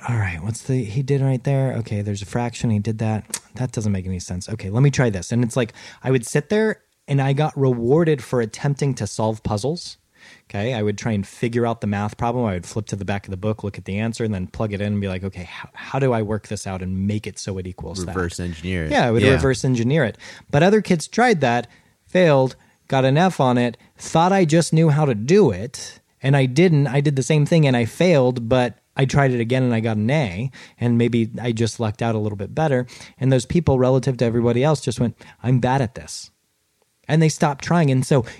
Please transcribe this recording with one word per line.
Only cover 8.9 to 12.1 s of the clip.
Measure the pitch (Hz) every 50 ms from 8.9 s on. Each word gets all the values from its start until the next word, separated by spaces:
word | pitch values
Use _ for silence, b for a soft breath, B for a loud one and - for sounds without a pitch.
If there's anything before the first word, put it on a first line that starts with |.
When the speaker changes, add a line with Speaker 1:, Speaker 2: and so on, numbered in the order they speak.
| 127
Speaker 1:
to | - 107
solve | - - - 110 110 110 110
puzzles. | - 110 107 101 120 139 175 175 - - - - _ B B B B B B B B -
Okay, | - 101 104 127
I | 127 107
would | 107 104 101
try | - - 120
and | 107 98 98
figure | - - - 131 117 117 120 117
out | 117 113 -
the | 110
math | 101 104 101 104 104